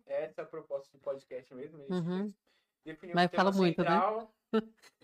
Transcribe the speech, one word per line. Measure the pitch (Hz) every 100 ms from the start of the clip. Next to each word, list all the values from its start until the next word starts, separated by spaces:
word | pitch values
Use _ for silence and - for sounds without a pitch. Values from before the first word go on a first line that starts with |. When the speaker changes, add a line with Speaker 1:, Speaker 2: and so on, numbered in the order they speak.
Speaker 1:
essa | - 139 156 -
é |
a | 160
proposta | 160 151 139 -
do | 139
podcast | 143 135 - 127 -
mesmo, | 127 151 160
a | 139
gente |
Speaker 2:
Uhum. | 185 170 185 208 202 _ _ _ _
Speaker 1:
definiu | 156 160 180
Speaker 2:
Mas | 175 175
Speaker 1:
um |
tema | 175
Speaker 2:
fala | 185
muito, | 190 180 165
né? |
Speaker 1:
central, | 170 170 196 220 226 _ _
Speaker 2:
<laughs> | 220 220 _ - _